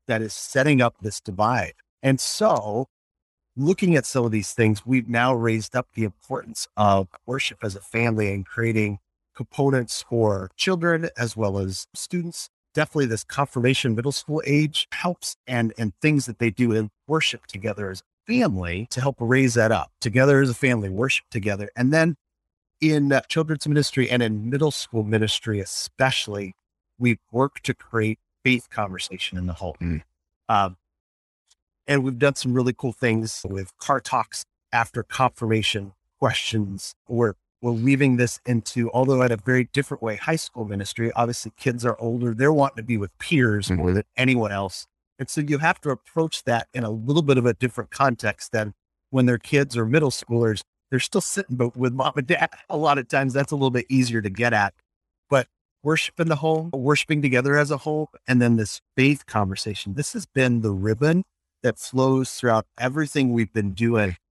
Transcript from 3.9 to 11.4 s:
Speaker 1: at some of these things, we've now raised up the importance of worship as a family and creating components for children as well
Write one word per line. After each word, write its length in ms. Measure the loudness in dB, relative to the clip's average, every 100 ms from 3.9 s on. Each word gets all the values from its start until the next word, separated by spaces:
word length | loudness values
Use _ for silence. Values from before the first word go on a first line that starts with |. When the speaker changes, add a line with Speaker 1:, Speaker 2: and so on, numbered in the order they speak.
| 2
Speaker 1:
at 100 | 2
some 200 | 0 0
of 60 |
these 200 | 0 -2
things, 320 | 2 2 2 0
we've 220 | 0 0
now 260 | 0 2
raised 420 | 2 0 0 -2 -6
up 100 | -6
the 100 | -4
importance 640 | -4 -6 -10 -10 -10 -12 -8 2
of 320 | 4 4 2 -8 -8
worship 340 | -6 -6 -6
as 120 | -8 -8
a 40 |
family 520 | -6 -2 0 2 0
and 120 | -2 -6
creating 540 | -4 -2 0 0 -4 _ _ _ -14
components 680 | -10 0 2 2 -2 -8 -4
for 400 | 0 2 2 -4 -4
children 520 | -2 0 0 0 -2 -4
as 200 | -6
well 200 | -2